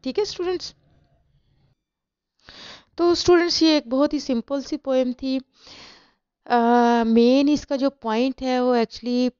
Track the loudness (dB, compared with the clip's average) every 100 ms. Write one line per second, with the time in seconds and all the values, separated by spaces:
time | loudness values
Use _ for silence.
0 | -6 -4 -6 -6 -6 -6 -10 _ _ _
1 | _ _ _ _ _ _ _ _ _ _
2 | _ _ _ _ -20 -20 -20 -20 _ -2
3 | 0 2 4 4 4 2 2 2 0 0
4 | 0 -2 -4 -6 -4 -8 -6 -10 -2 -2
5 | -2 -4 -6 -6 -8 _ -20 -20 -20 -20
6 | _ _ _ _ -2 0 2 4 4 2
7 | 2 4 4 4 2 0 -2 -2 -2 -4
8 | -6 -2 -2 -4 -4 -2 0 0 -2 -6
9 | -6 -2 -2 -4